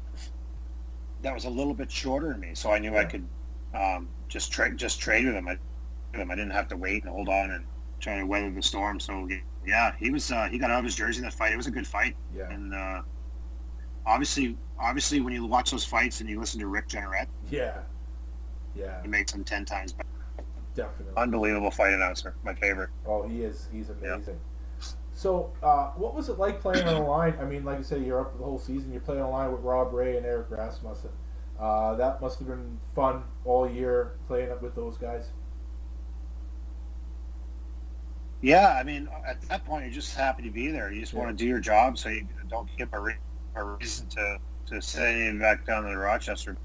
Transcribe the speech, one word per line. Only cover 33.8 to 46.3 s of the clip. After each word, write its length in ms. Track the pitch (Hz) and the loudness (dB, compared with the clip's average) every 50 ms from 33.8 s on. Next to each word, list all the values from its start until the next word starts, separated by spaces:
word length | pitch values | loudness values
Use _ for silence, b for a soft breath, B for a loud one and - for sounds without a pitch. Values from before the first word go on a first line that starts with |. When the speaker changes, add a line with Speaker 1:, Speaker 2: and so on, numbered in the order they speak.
| 127 123 123 123 120 120 - - - | 2 4 4 4 4 2 -2 -8 -6
Speaker 2:
playing 240 | - 131 123 127 123 | -2 0 0 0 0
up 100 | 123 120 | -2 -4
with 140 | 123 123 117 | -4 -6 -4
those 240 | 120 117 117 113 - | -4 -4 -4 -4 -6
guys. 300 | 123 120 120 117 - - - - - - - - - - - - - - - - - - - - - - - - - - - - - - - - - - - - - - - - - - - - - - - - - - - - - - - - - - - - - - - - - | -4 -4 -4 -4 -6 -6 -8 -8 -8 -8 -8 -8 -8 -8 -8 -8 -8 -8 -8 -8 -8 -8 -8 -8 -8 -8 -8 -8 -8 -8 -8 -8 -8 -8 -8 -8 -8 -8 -8 -8 -8 -8 -8 -8 -8 -8 -8 -8 -8 -8 -8 -8 -8 -8 -8 -8 -8 -8 -8 -8 -8 -8 -8 -8 -8 -8 -6 0 6
Speaker 1:
Yeah, 340 | 131 151 180 202 190 156 131 | 10 10 12 12 10 8 6
I 40 | 131 | 2
mean, 260 | 143 147 143 147 - - 156 - | 0 -2 -4 -4 -6 -6 -6 -6
at 140 | - 127 - - | -6 -6 -6 -4
that 220 | - 185 190 - | -4 -4 -4 -2
point, 200 | 151 151 151 135 | -2 -4 -4 -4
you're 100 | 123 117 | -4 -6
just 220 | 147 135 - - | -6 -6 -4 -2
happy 260 | 139 135 135 123 - 120 | 2 2 2 2 2 -2
to 80 | 113 | -6
be 200 | 101 117 123 147 | -4 -2 -2 -2
there. 220 | 156 139 107 98 101 | -2 -2 -2 -4 -4
You 80 | 107 | -6
just 120 | 113 110 - | -6 -4 -2
Speaker 2:
Yeah. 80 | 113 | -2
Speaker 1:
wanna 120 | 120 117 110 | -2 -2 0
do 140 | 101 117 | 0 2
your 140 | 120 127 120 | 2 2 2
job, 360 | 98 110 107 107 120 131 127 | 4 6 10 10 10 10 8
so 120 | - - 113 | 2 -2 -2
you 160 | 110 110 - - - - - - | -2 -2 -4 -6 -6 -8 -6 -4
don't 200 | 113 113 117 - - | -4 -4 -4 -4 -6
give 160 | - 127 117 - | -6 -6 -4 -4
a, 80 | 104 | -2
re-, 160 | 101 110 110 - - - - - - - - | -2 -2 -4 -4 -6 -8 -8 -8 -8 -8 -6
a 100 | 113 101 | -6 -6
reason 420 | 101 104 101 101 101 - - - 98 | -6 -6 -6 -6 -6 -6 -6 -6 -6
to, 300 | - 110 104 101 101 95 - - - - - | -4 -2 -2 -2 -2 -2 -6 -8 -8 -8 -8
to 160 | - - 104 - | -6 -6 -6 -4
send 240 | - - - - | -4 -2 0 2
anything 320 | 117 117 117 113 110 107 104 | 2 4 4 2 2 2 4
back 260 | 110 107 107 - - | 6 6 6 6 4
down 200 | - 113 107 107 | 0 0 2 0
to 120 | 101 98 | 0 -2
Rochester. 600 | 95 95 101 110 120 - - | 0 2 4 2 2 2 -2